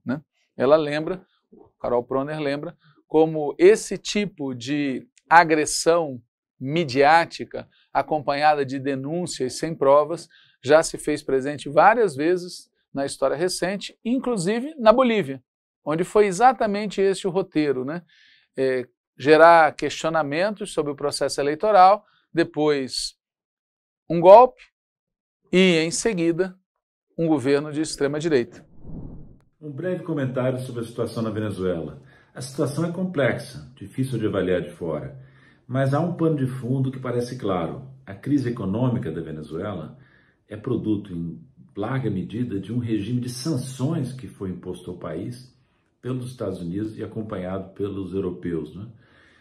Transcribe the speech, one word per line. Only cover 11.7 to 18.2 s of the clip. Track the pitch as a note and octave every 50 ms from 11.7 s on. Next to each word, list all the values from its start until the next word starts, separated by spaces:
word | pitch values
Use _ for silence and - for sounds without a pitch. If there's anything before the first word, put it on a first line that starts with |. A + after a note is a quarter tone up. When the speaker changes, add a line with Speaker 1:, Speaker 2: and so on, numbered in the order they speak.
| C#3 D3 D#3+ G3 A3+ B3 A3+ F#3+ C#3
Speaker 1:
vezes | B2+ D3 E3 F#3 F3+ F3 F3+ - - - _ _ _ _ _ -
na | C3+ C#3
história | C#3 - - C#3 C3+ C#3
recente, | C3+ F3 F#3 F3+ - F3+ F3 G3+ G3 - - - _ _
inclusive | A3+ B3 C4+ - B3 B3 G#3 D#3+ F#3 G#3+ A#3 B3 D4+ D#4 D4+
na | A3+ G#3+ A3
Bolívia, | B3+ C4 A#3+ A3+ G#3 E3 C3+ C3+ C3 - _ _ _ _ _ _ _ _
onde | C#3+ D3+ D#3+ F3+
foi | - - G#3+ G#3 G3+
exatamente | F3+ E3+ A#3 C4 C4 - B3 G#3+ G3 G3+ G#3+ G#3 - -
esse | G3 G3 F#3+ F#3 - G3
o |
roteiro: | D#3 F#3+ F#3 - - D#3 D3+ D3 C3+ B2+ B2+
né? | C3+ D#3 F3 E3+ _ _ _